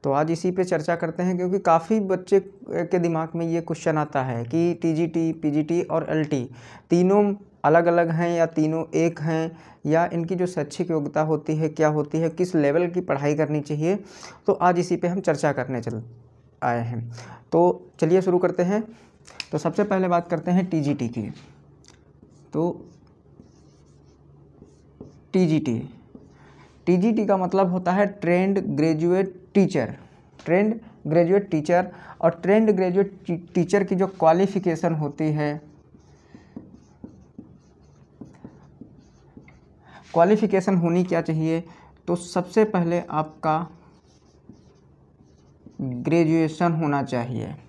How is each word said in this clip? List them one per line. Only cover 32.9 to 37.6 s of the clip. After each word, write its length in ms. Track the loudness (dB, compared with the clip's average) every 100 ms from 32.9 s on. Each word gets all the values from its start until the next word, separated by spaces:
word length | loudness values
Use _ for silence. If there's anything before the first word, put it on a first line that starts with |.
| 2 0 -4 -6
टी-, 280 | -6 -2 -2
टीचर 280 | 2 2
की 120 | 2 0
जो 120 | -2
क्वालिफिकेशन 840 | 2 4 4 2 0 -2 0 -2
होती 300 | -2 -4 -2
है, 460 | -2 0 -2 -4 -12 -20 _ -20 -20 -20 _ -20 -20 -20 -20 -20 -20 -20 -20 -20 -20 -20 -20 -20